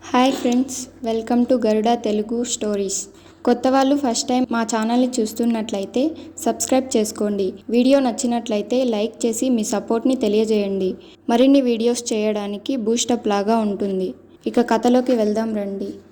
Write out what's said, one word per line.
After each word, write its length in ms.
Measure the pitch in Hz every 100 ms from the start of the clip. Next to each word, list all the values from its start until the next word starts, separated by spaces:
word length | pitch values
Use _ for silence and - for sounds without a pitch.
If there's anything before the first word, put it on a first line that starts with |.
| -
హాయ్ 180 | 247 254
ఫ్రెండ్స్, 560 | 269 254 240 262 - - - 233
welcome 460 | 226 220 240 240
to 160 | 254 220
గరుడ 260 | 214 214
తెలుగు 500 | 240 220 208 208 233
స్టోరీస్. 640 | 247 - 214 202 196 196 - - - - -
కొత్త 220 | 240 -
వాళ్ళు 280 | 269 269 285
ఫస్ట్ 340 | 277 233 -
టైమ్ 160 | 247 254
మా 120 | 233
ఛానల్ని 460 | 220 226 220 240 254 254
చూస్తున్నట్లయితే 920 | 214 - 240 226 220 202 196 240 302 - - -
సబ్స్క్రైబ్ 600 | - - - 262 262 233
చేసుకోండి. 560 | 214 - 208 202 190 - -
వీడియో 300 | 233 254 277
నచ్చినట్లయితే 840 | 254 220 240 240 233 208 202 247
లైక్ 420 | 254 214 226 - 240
చేసి 240 | 220 262
మీ 140 | 233
సపోర్ట్ని 520 | 208 202 196 233 254 262
తెలియజేయండి. 800 | 214 208 220 214 202 196 185 240 - - -
మరిన్ని 320 | 233 269 277
వీడియోస్ 520 | 254 226 233 240 -
చేయడానికి 640 | 220 214 214 202 202 - 269
బూస్టప్ 520 | 208 233 - 240 226
లాగా 300 | 202 202 226
ఉంటుంది. 560 | 214 190 202 190 180 - - - -
ఇక 120 | 247
కథలోకి 520 | 240 226 247 247 254
వెళ్దాం 440 | 247 214 208 226 214
రండి. 300 | 202 196 202 196 -